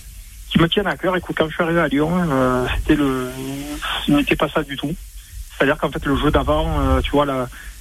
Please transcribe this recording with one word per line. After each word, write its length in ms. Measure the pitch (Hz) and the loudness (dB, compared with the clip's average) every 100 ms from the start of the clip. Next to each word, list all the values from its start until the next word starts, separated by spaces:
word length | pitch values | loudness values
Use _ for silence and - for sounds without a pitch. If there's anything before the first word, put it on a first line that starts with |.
| - - - - - | -6 -18 -18 -16 -2
qui 100 | 185 | 2
me 100 | 165 | 4
tiennent 180 | 208 190 | 2 0
à 80 | 139 | 0
cœur. 180 | 175 185 | 0 0
Écoute, 180 | - 160 | -2 -2
quand 100 | 156 | -2
je 40 | - | 0
suis 80 | |
arrivé 160 | 170 170 | 0 2
à 80 | 151 | 2
Lyon, 240 | 135 156 180 170 | 2 2 2 2
euh, 360 | 135 127 127 127 - | 2 2 2 0 0
c'était 180 | - 151 | 2 4
le, 340 | 143 131 127 262 269 277 147 151 - - - | 2 0 -4 -6 -8 -8 -8 -8 -6 -4 2
ce 60 | |
n'était 240 | 147 143 151 | 2 4 0
pas 140 | 151 | 0
ça 140 | - | 0
du 120 | 143 139 | -4 -4
tout. 180 | 143 175 - - - - - - | -6 -6 -10 -16 -14 -12 -8 0
C'est-à-dire 200 | 139 151 | 2 2
qu'en 140 | 156 | -2
fait, 140 | 160 151 | -2 0
le 100 | 135 | 2
jeu 120 | 143 | 2
d'avant, 500 | 151 131 151 165 156 | 2 2 2 2 0
euh, 200 | 135 131 | 2 2
tu 100 | 117 | 2
vois, 140 | 143 143 | 2 2
la, 240 | 131 123 - - - | 0 -4 -8 -16 -6